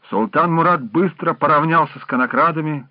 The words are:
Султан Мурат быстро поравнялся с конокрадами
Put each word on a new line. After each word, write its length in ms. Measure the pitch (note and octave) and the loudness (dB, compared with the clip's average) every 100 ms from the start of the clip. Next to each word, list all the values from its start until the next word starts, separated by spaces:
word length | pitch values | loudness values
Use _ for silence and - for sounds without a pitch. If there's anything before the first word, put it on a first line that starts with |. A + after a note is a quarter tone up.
| - | -4
Султан 440 | G2 A2 D3 E3+ | -2 0 0 2
Мурат 320 | E3 E3 F3 | 2 2 0
быстро 500 | A#2 C3 F#3 - E3+ | 0 0 0 -2 -4
поравнялся 640 | - D3 D3 D#3+ E3 D3 C#3 | -2 2 2 4 2 0 -6
с 60 | |
конокрадами 840 | - B2+ B2 B2 D#3+ D#3+ D#3 D3 C3+ | -6 -2 0 2 0 0 -4 -6 -10